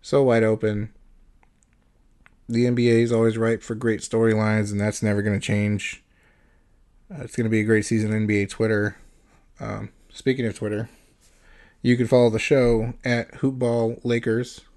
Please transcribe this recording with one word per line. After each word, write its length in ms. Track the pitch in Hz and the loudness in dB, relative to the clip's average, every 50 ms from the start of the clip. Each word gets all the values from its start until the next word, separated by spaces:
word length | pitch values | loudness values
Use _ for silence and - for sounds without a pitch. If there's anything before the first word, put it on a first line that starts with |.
so 220 | _ - - 143 139 | _ 0 0 2 4
wide 200 | 127 117 113 110 | 4 4 2 2
open. 500 | 110 110 107 - 107 107 104 104 107 - - _ _ _ _ _ _ _ _ _ _ _ _ _ _ _ _ _ _ _ _ _ _ _ _ _ - _ _ _ | 2 0 0 -2 -2 -2 -4 -6 -8 -12 -20 _ _ _ _ _ _ _ _ _ _ _ _ _ _ _ _ _ _ _ _ _ _ _ _ _ -20 _ _ _
The 180 | - 117 117 120 | -4 -2 0 0
N 100 | 123 123 | 2 2
B 140 | 120 120 120 | 2 4 4
A 100 | 117 113 | 4 4
is 100 | 120 117 | 4 2
always 260 | 120 113 113 113 110 | 2 2 2 2 0
ripe 240 | 113 113 113 113 101 | 0 -2 -2 -2 -4
for 140 | - - 117 | -6 -10 -10
great 240 | 110 - 117 110 - | -4 -2 -2 -2 -2
storylines, 720 | - - - 113 113 113 110 107 110 107 107 110 104 104 | -6 -4 0 2 2 2 2 2 0 0 0 0 -2 -2
and 80 | 104 101 | -4 -2
that's 240 | 104 107 104 - - | -2 -2 -4 -2 -2
never 180 | 107 104 104 | -2 -2 0
gonna 180 | 101 107 101 95 | -2 -2 -2 -2
change. 640 | - - 107 104 104 104 104 101 - - - - _ _ _ _ _ _ _ _ _ _ _ _ _ _ _ _ _ _ _ _ _ _ 196 | -2 -2 -2 -2 0 -2 -2 -4 -6 -10 -12 -14 _ _ _ _ _ _ _ _ _ _ _ _ _ _ _ _ _ _ _ _ _ _ -16
Uh, 100 | 143 135 | -16 -14
it's 120 | 113 - | -10 -6
gonna 140 | - 117 110 | -4 -2 0
be 100 | 110 110 | 0 0
a 60 | 104 | 2
great 200 | 110 113 110 101 | 4 2 2 2
season 260 | - 120 110 107 107 | 0 -2 0 0 0
on 60 | 110 | -2
N 100 | 110 107 | -2 0
B 140 | 104 107 101 | 0 0 0
A 60 | 98 | 0
Twitter. 480 | 98 - - 113 110 110 104 104 107 98 - - - _ _ _ _ _ _ _ _ _ _ | -2 -2 -2 0 0 0 0 0 -2 -4 -8 -20 -20 _ _ _ _ _ _ _ _ _ _
Um, 300 | - 110 107 104 104 95 _ _ _ _ | -12 -10 -10 -10 -12 -14 _ _ _ _
speaking 360 | - - - 135 127 135 120 | -20 -6 -2 -2 -2 0 -2
of 120 | 110 95 | -4 -4
Twitter, 320 | - - 107 104 104 117 - - _ _ _ _ _ _ _ _ _ _ - - - - _ _ _ - | -6 -6 -6 -4 -4 -6 -8 -12 _ _ _ _ _ _ _ _ _ _ -20 -20 -20 -20 _ _ _ 0
you 140 | 120 123 | 2 2
can 80 | 120 123 | 2 2
follow 240 | 113 135 123 123 117 | 2 4 4 6 6
the 80 | 107 | 4
show 560 | 113 - - 151 135 123 120 117 110 110 120 120 - - | 2 4 2 4 4 6 4 2 2 0 -4 -6 -6 -2
at 280 | 127 120 117 110 - - | -2 -2 -2 -2 -6 -8
Hoopball 680 | - - 135 135 127 127 120 117 117 117 113 120 - - | -4 -2 -2 -2 0 -2 0 0 0 0 -2 -2 -4 -4
Lakers. 580 | 120 120 117 117 120 110 117 123 - - - _ _ _ | -2 -2 0 0 0 0 0 -2 -6 -10 -20 _ _ _